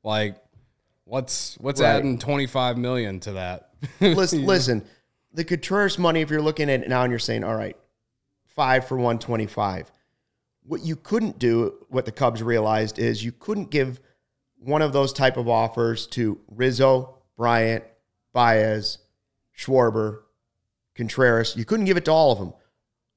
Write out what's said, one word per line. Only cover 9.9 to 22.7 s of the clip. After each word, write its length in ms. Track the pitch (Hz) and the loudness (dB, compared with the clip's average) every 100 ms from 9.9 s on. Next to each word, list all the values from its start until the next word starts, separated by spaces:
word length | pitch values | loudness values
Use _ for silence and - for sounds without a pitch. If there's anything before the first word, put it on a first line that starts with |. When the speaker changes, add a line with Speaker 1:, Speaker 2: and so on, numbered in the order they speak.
| _ _ _ _ _ _ _ - | _ _ _ _ _ _ _ -10
Speaker 2:
What 200 | 156 165 | -8 -6
you 100 | 160 | -8
couldn't 420 | - 220 226 - | -4 -2 -2 0
do, 360 | 120 117 113 - - | 2 2 0 -4 -8
what 160 | 127 123 | -6 -4
the 80 | |
Cubs 300 | 110 131 113 | 0 0 0
realized, 560 | 113 117 107 110 110 - | -2 0 2 0 -2 -2
is 260 | 117 110 113 | -2 -2 -6
you 80 | |
couldn't 380 | - - 214 170 | -10 -8 -6 -4
give 280 | 143 131 127 _ _ _ _ _ _ | -2 -2 -4 _ _ _ _ _ _
one 240 | 123 151 | -4 0
of 100 | 156 | 2
those 220 | 135 135 - | 2 0 2
type 240 | 131 127 | 0 2
of 100 | 117 | 0
offers 580 | 113 113 - 117 113 - | 0 0 0 0 0 -6
to 300 | - 113 - _ | -4 -2 -2 _
Rizzo, 680 | 107 127 117 131 131 127 - _ - | -2 -2 2 4 4 0 -16 _ -4
Bryant, 440 | 117 117 113 113 - _ _ _ _ 123 | 2 2 2 0 -6 _ _ _ _ 2
Baez, 640 | 117 110 110 107 107 - _ _ _ _ _ - | 4 4 2 0 -6 -10 _ _ _ _ _ -14
Schwarber, 640 | - 131 117 110 107 107 _ _ _ _ _ _ _ - | 0 4 4 2 -2 -6 _ _ _ _ _ _ _ -10
Contreras. 640 | 113 - 127 117 113 - | -8 2 4 4 0 -4
You 80 | 113 | -2
couldn't 220 | 220 196 | 0 2
give 100 | 175 | 0
it 80 | 156 | 2
to 60 | |
all 200 | 160 151 | 4 4
of 60 | 107 | 4
them. 140 | 92 - _ | -2 -12 _